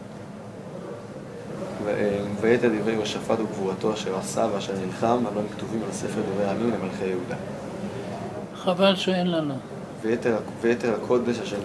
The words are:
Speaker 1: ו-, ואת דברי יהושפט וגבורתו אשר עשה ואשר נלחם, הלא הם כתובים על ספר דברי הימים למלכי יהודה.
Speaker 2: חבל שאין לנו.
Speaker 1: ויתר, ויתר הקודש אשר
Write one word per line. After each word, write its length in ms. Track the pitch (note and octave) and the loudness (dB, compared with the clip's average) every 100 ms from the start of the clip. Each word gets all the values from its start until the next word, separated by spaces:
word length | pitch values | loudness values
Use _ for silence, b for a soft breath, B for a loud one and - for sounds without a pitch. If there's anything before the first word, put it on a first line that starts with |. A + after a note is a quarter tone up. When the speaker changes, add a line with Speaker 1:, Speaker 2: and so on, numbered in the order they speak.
| - - - - - - - F3 E3 D#3 - - - - - - F#3+ - | -12 -12 -12 -12 -12 -12 -12 -10 -10 -10 -10 -12 -12 -12 -10 -8 -6 -4
Speaker 1:
ו-, 400 | G#2 G#2 G#2 G2+ G2+ G2+ | -2 2 2 2 0 2
ואת 200 | A2+ A#2+ | 6 6
דברי 320 | A#2+ G#2+ G#2 | 6 4 2
יהושפט 480 | A2 G#2 G#2 - A2+ | 0 0 -2 0 0
וגבורתו 540 | G#2+ G#2 F#2+ F#2+ A2 | 0 -2 -2 0 0
אשר 240 | G#2+ G2+ F#2+ | 0 -2 -2
עשה 280 | - A2 A2+ | -2 0 2
ואשר 180 | G2+ G2 G2 F#2 | 0 -2 -2 -4
נלחם, 380 | F#2 A#2 B2 A2+ | 0 4 4 2
הלא 100 | G#2 | 0
הם 60 | G#2 - | -2 -4
כתובים 240 | - A2+ G2+ | -4 -4 -4
על 60 | |
ספר 280 | G2 G2+ G#2 G2 | -4 -2 -2 0
דברי 160 | G2 G2+ | 0 2
הימים 220 | G2 A#2 | 2 2
למלכי 340 | G2+ F#2 F#2+ | 2 -2 -2
יהודה. 320 | F#2+ F#2 F2 - - - - - G3+ - - - - - - - | -2 -2 -2 -6 -6 -8 -8 -8 -6 -6 -6 -6 -6 -8 -10 -4
Speaker 2:
חבל 400 | F#3+ F3+ G3 F#3+ | 0 6 6 6
שאין 340 | F#3+ F#3 F3+ | 2 2 2
לנו. 240 | E3 D3 C3 - - - - | 2 0 -4 -6 -10 -10 -4
Speaker 1:
ויתר, 340 | A2 A#2+ B2 G#2+ - - | 0 2 4 2 0 0
ויתר 340 | A#2 A#2+ B2 | 4 4 4
הקודש 440 | G#2 G#2+ B2 A#2 A2 | 0 4 4 4 0
אשר 180 | G2 G2+ | -2 -4